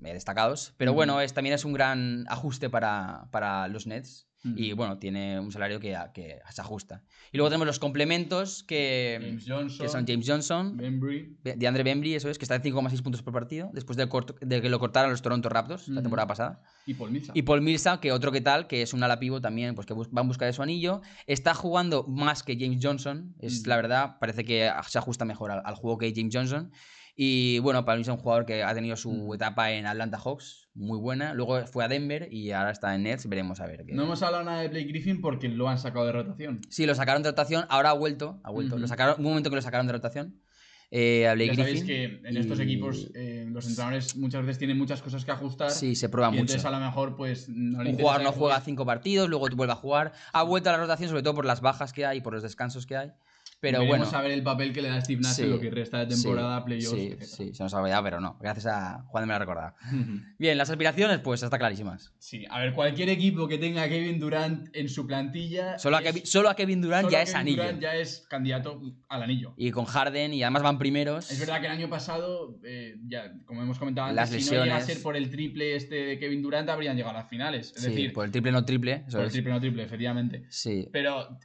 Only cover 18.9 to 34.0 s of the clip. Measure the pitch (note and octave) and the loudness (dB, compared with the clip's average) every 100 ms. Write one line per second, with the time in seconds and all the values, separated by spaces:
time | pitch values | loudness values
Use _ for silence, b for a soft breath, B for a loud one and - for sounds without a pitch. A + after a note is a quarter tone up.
18.9 | B2+ B2 A#2+ B2+ C3 A#2 A2+ A#2+ G#2+ G2 | 2 2 2 0 -2 -2 -2 -4 -6 -6
19.9 | A2 A#2 B2 B2+ B2+ B2 C3 C#3 E3+ E3+ | -6 -2 0 0 2 0 0 -2 0 0
20.9 | G3 B B - C3+ D3 E3 F3+ F3 F3 | -2 B B -2 2 2 2 2 2 4
21.9 | D3 C3+ C3+ D3 C#3+ - A#2+ B2+ B2+ C#3 | 2 0 2 2 0 -2 -2 0 0 0
22.9 | C#3 C#3+ D3 F3+ - B2 A#2+ A2 A#2+ A2+ | 0 -4 -6 -10 -10 -6 -4 2 2 4
23.9 | B2+ C#3 - A2 A2 G2+ A2+ A2 C#2 - | 2 2 -2 -4 -2 0 2 4 2 -2
24.9 | A#2+ A#2+ A#2 A2+ G#2+ G#2+ G2 G#2 G#2 A2+ | -2 -2 -4 -4 -4 -4 -4 -6 -6 -2
25.9 | A2 A2+ A2 A2+ B2+ C3 C#3+ F3 B B | 0 0 0 -2 0 0 -2 -6 B B
26.9 | B B - C3+ B2+ B2 A#2+ C3+ B2+ A#2+ | B B 0 2 4 4 4 4 4 4
27.9 | A2+ A#2 B2 A#2+ A#2 A2+ A2 G2+ A2+ A2+ | 2 0 -2 2 2 2 0 0 0 -2
28.9 | A2+ A#2 A2 G#2 G#2+ A2 A2+ A2 G#2+ G#2 | -4 -4 -4 -4 -4 -2 2 0 0 -2
29.9 | G#2+ A2+ G2+ B2+ C#3+ - - _ A2+ G#2 | -4 -4 -4 -6 -6 -10 -20 _ -10 -4
30.9 | A2 A#2 C3 D3+ A#2+ B2 B2+ A#2+ B2 A#2 | -2 -2 -2 -2 -2 0 0 0 -2 0
31.9 | C#3 C#3+ D3+ E3+ A2 G#2 G2 G2+ G#2 G2+ | 0 0 -4 -6 -6 -4 0 0 0 0
32.9 | G2 G#2 B2+ A2 G2 F#2 F#2+ E2+ D#2+ E2+ | 0 0 -2 -4 -4 -4 -6 -8 -10 -6
33.9 | C3+ | -2